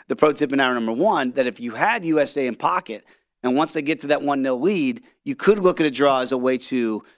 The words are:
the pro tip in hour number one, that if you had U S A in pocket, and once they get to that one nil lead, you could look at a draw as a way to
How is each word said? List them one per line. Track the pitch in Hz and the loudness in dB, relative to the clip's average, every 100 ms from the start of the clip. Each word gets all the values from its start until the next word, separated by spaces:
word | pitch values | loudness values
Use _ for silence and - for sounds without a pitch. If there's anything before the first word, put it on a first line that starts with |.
| - | -8
the | 120 | 2
pro | 156 | 2
tip | 147 147 | 2 0
in | 139 | 2
hour | 131 123 | 2 0
number | 113 | -2
one, | 113 202 180 131 | 0 0 0 -2
that | 127 123 | -2 -2
if | - | -4
you | 120 | -8
had | - 202 240 170 | -2 0 0 0
U | 156 | 0
S | 139 - | 0 0
A | 131 | -4
in | 110 | -2
pocket, | 165 180 - 107 _ _ _ _ | -2 -2 -6 -12 _ _ _ _
and | 123 131 | -2 0
once | 160 | 0
they | 160 | -2
get | 143 156 | -4 -4
to | 143 | 0
that | 147 | 0
one | 143 139 | 0 -2
nil | 135 127 | -2 0
lead, | 160 202 135 120 - _ | 0 0 0 -4 -10 _
you | - | -10
could | 131 - 214 | -2 2 4
look | 180 170 | 4 2
at | 156 | 0
a | |
draw | 127 143 135 | 2 4 4
as | 127 | 0
a | 131 | 0
way | 127 131 | 0 -2
to | - 131 117 107 - | -2 -2 -2 -4 -8